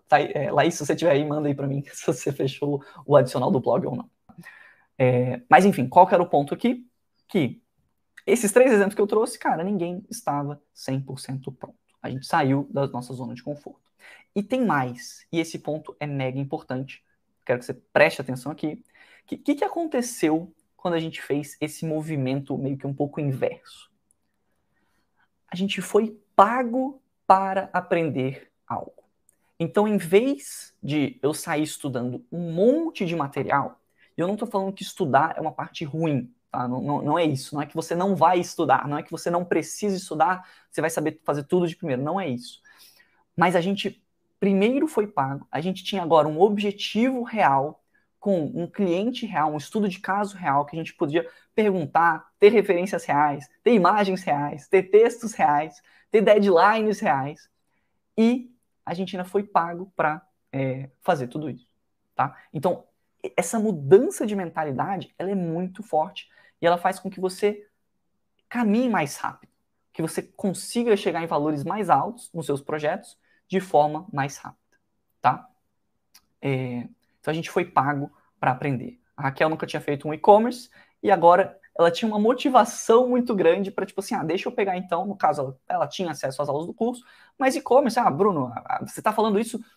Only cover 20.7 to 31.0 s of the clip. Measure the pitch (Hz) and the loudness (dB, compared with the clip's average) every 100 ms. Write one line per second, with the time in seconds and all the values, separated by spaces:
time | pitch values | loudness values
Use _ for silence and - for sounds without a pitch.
20.7 | _ 180 165 160 - - 147 143 - 151 | _ -4 -2 -4 -8 -4 -4 -6 -8 -10
21.7 | - 160 156 156 151 131 139 139 139 135 | -6 -6 -4 -4 -4 -2 -4 -4 -6 -4
22.7 | 139 139 139 143 160 143 131 117 - - | -4 -6 -4 -6 -4 -4 -2 -4 -6 -18
23.7 | - - _ _ _ _ _ _ _ _ | -20 -20 _ _ _ _ _ _ _ _
24.7 | _ _ _ _ _ _ _ - 180 196 | _ _ _ _ _ _ _ -12 -6 -4
25.7 | 190 185 208 220 - _ - 202 247 240 | -6 0 0 0 -6 _ 4 4 4 -2
26.7 | 254 262 277 _ _ - 190 196 190 190 | -2 -4 -6 _ _ 2 2 2 -4 -4
27.7 | 180 180 170 160 127 131 135 - _ - | -4 0 0 0 -2 -4 -6 -16 _ -10
28.7 | - - - _ _ _ _ _ - 165 | -10 -10 -18 _ _ _ _ _ -6 -2
29.7 | 208 214 208 160 196 262 285 - - - | 0 2 0 4 4 4 -2 -8 -16 -18
30.7 | _ 139 151 | _ -4 0